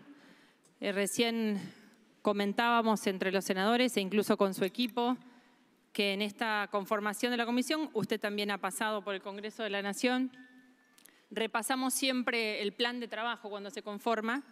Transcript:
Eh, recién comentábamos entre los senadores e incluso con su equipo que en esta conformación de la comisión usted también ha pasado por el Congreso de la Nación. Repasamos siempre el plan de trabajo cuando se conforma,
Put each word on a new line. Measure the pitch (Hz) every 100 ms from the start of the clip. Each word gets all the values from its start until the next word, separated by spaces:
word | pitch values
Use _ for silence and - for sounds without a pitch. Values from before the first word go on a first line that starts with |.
| - - - - - _ _ -
Eh, | 202
recién | 190 196 - 233 226 214 202 190 - - - _ _
comentábamos | - 202 202 196 240 233 226 208 214
entre | 185 190
los | 190
senadores | 185 190 202 240 254 208
e |
incluso | 190 214 196 208
con | 196
su | 190
equipo | 190 - 247 240 240 247 - - - _ _ _ _
que | - 202
en | 196
esta | 208 202 233 214 202
conformación | 208 185 214 208 202 247
de | 240
la | 233
comisión | 240 247 311 302
usted | 220 226 220
también | 214 208 208
ha | 196
pasado | 190 185 220 214
por | 196 190
el |
Congreso | 208 202 214 -
de | 214
la | 202
Nación. | 196 196 247 254 262 - - - - _ _ _ - _ -
Repasamos | 208 220 233 214 262 262
siempre | - 269 254 247 233 220 208
el | 202
plan | - 240 247
de | 233
trabajo | 214 233 220 208
cuando | 202 202
se | 202
conforma, | 208 208 240 220 220 262 -